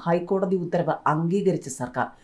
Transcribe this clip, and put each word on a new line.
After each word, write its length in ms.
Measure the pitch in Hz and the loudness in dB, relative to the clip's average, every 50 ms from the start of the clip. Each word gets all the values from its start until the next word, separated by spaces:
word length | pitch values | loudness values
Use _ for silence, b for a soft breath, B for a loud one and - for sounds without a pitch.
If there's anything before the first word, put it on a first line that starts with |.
| - | 0
ഹൈക്കോടതി 520 | 170 170 175 175 - 202 190 190 185 196 180 175 | 2 2 2 2 0 0 0 0 0 0 -2 -2
ഉത്തരവ് 300 | - - 175 170 156 156 - - 139 | 0 0 0 0 0 -2 0 2 0
അംഗീകരിച്ച 580 | 151 156 165 170 180 202 175 185 156 151 - 139 127 - | 2 2 2 2 0 2 2 2 0 0 -4 -8 -8 -8
സർക്കാർ 280 | 127 123 - 127 120 - b b | -8 -6 -2 -4 -4 -4 b b